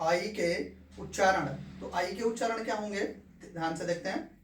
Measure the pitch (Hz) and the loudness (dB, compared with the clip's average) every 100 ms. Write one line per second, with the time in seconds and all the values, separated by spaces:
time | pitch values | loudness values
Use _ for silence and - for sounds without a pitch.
0 | 160 175 208 - 170 175 - - - - | 2 4 2 0 2 2 -2 -8 -18 -12
1 | 165 - 190 185 147 - - - - 175 | -8 4 6 6 2 -4 -8 -12 -6 -2
2 | 180 202 233 226 233 226 226 214 214 202 | -2 0 0 2 0 0 -2 -2 -2 -2
3 | - - - - - 165 165 165 170 170 | -2 -4 -14 -20 -14 -4 -2 -2 0 -2
4 | 190 196 - - | -2 -4 -6 -10